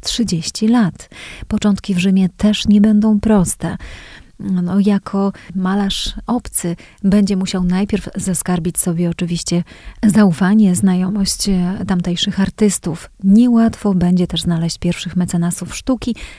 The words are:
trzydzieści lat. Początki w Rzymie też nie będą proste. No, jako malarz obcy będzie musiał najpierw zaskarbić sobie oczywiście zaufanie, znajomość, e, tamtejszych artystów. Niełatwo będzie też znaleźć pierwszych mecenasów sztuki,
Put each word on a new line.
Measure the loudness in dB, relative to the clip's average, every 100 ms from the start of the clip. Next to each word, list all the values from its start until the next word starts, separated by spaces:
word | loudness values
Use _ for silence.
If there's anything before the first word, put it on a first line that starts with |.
trzydzieści | -8 -4 -2 -2 -4 -2 0
lat. | 2 2 -2 -18 -20 -20 -16 -6
Początki | -2 0 0 -2
w | -2
Rzymie | 2 2 2
też | 2 0 0 2
nie | 4
będą | 6 4 4 2
proste. | 2 2 2 -2 -6 -8 -12 -18 -20 -20 -20 -12
No, | -4 -2 0 2
jako | 2 2 0 -2 -2 -4 -10
malarz | -4 -2 0 -2 -4 -6 -10 -4
obcy | -4 -4 -6 -4 -6 -10 _
będzie | 2 2 2 0
musiał | -2 -2
najpierw | 0 0 0 -2 -4 -8
zaskarbić | -4 -4 -2 -2 -2 -4
sobie | -2 0 -2
oczywiście | -2 -4 -4 -2 -4 -4 -10 -18 -2 2
zaufanie, | 4 4 4 2 4 4
znajomość, | 4 2 2 0 -2 -2 -2 -2
e, | 0 0 -4 -2
tamtejszych | -2 -2 -2 -4 0
artystów. | -2 2 0 0 -4 -8 -10 -4
Niełatwo | 4 6 6 4 2 0 0
będzie | 2 2 2 0
też | -2
znaleźć | -2 -2 -2 -2
pierwszych | -4 -4 -4 -4
mecenasów | -2 0 -2 -4 -8 -12
sztuki, | -4 -4 -4 -8 -10